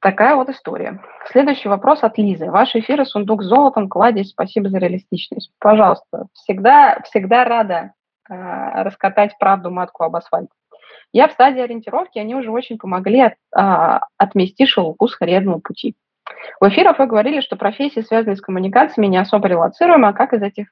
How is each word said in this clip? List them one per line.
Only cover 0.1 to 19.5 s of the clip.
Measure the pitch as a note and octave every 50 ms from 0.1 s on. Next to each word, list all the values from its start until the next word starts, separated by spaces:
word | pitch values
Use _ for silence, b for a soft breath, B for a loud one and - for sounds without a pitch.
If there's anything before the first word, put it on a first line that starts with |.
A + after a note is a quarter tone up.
| G3 G3 G#3 B3 D4+
вот | C#4 B3+ C4
история. | C4 - _ - - - - - G3 G3 - - - - -
Следующий | - - B3 C#4 C#4+ C#4 C4+ - G#3
вопрос | G3+ G3 G3 - D4+ D4+ -
от | A3 A3 -
Лизы. | G#3+ G3+ F#3+ E3 D#3+ -
Ваши | E3 F#3+ A#3 B3+ - A#3
эфиры, | A3 - C4 D4 C4+
сундук | C4 - G#3 G#3 G3 A3 G#3 G3
с | F3+
золотом, | G#3 C4 C#4+ C4+ C4+ A#3 G#3 F#3+
кладезь. | - F3+ G3+ A#3+ A#3+ G3+ G3 G3
Спасибо | _ - - F#3+ - A3+ G3+ G3
за | F#3+ F#3
реалистичность. | F3+ F3 F3+ F#3 _ _ - F3 - - - - - - _ _
Пожалуйста, | - G#3 G#3+ G#3+ G#3+ F#3 F3 - _ _ - - - G3 _
всегда, | _ _ _ G3+ F#3+ G3 A#3 C4+ D4 C#4+ B3 G3+ - -
всегда | - - A3 F#3+ F#3+ A3+ A#3+ B3+
рада, | A#3+ A#3 A#3 A3 G3 F3+ E3+ - G3 _ _ _ _ _ _ _ _
э, | F#3 F#3 F#3 F3+ F3+ F#3+ - - - F#3+ F#3+
раскатать | G3 G3 _ - A3 G3+ - G#3 G#3+ - _
правду | - G3 G3 F#3+ F3 F3
матку | F3+ F3+ F3+ F3 _ - E3+
об | D#3+ -
асфальт. | E3+ E3+ _ - - F#3+ - _ _ _ _ b b b b b b b b
Я | _ G#3+ C4+ D#4
в | -
стадии | _ B3 C4+ C4+ B3+
ориентировки, | B3 A#3+ A#3+ A3+ A3 - - C#4 F#4 F4+ _ A3+
они | G#3 G#3+ A#3+
уже | C4+ B3+ A3
очень | A3 A#3+ B3+ - A#3 A3
помогли | - F#3+ F#3 F#3 F#3 G3 G#3 B3+
от-, | C4 A3 - _ _ _ -
а, | - G3 G3 F#3+ D#3+ D#3+ E3 - - - - _ _
отмести | G3 G3 - G3+ F#3 F#3 _ _ C4+ C4
шелуху | - - F3+ D#3+ D#3+ _ G3 B3
с | -
карьерного | - - E3+ F3 F#3+ G3 G3 F3 F#3+
пути. | - - - - - C#4 - _ _ _ _ _ _ B B B B B B B
В | - -
эфирах | G3 - F#4 E4 D#4+ -
вы | C4+ B3
говорили, | A3+ G#3+ G#3+ B3+ D4+ D4
что | C4 - - F#3+
профессии, | - G3+ G#3+ - A3+ C#4+ - -
связанные | A3 - - A3+ A3+ A3 G3 G3
с |
коммуникациями, | - - F#3+ F#3 F#3 F#3+ G3 A#3+ C4+ D#4 - - G#3+ G3+
не | F#3 F3+
особо | G3 G3 - G#3 G3+
релоцируемы. | G3